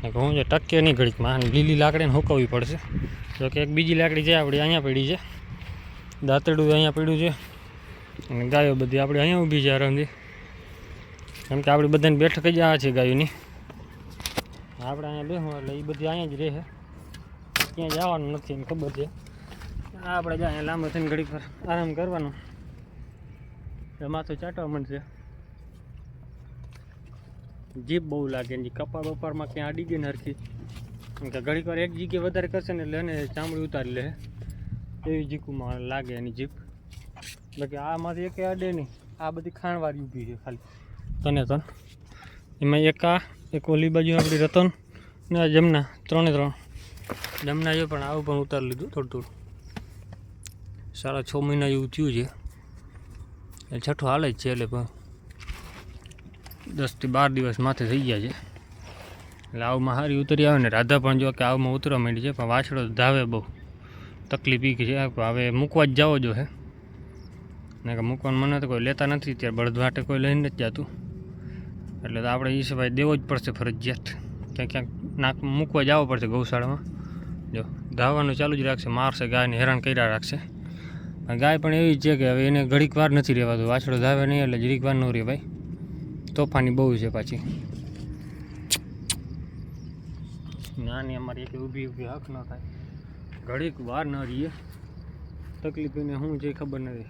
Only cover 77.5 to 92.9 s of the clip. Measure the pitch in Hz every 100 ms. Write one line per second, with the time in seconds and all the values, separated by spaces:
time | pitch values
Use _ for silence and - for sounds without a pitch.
77.5 | 110 110 - - 123 127 147 147 131 147
78.5 | 147 135 131 123 120 135 127 123 123 123
79.5 | 117 127 127 131 127 113 110 - 143 -
80.5 | - - - - - - - - 120 139
81.5 | 156 160 156 165 147 151 147 131 127 135
82.5 | 143 135 139 147 151 151 143 139 123 120
83.5 | 117 113 123 131 127 127 139 139 143 135
84.5 | 120 123 131 135 131 127 117 113 143 -
85.5 | - - - - - - - - - 147
86.5 | 139 127 123 135 117 113 113 107 - -
87.5 | - - - - - - - - - -
88.5 | - - - - - - - - - -
89.5 | - - - - - - - - - -
90.5 | - - - 117 123 131 127 123 123 127
91.5 | 127 131 131 131 123 123 143 - 131 123
92.5 | 127 - - -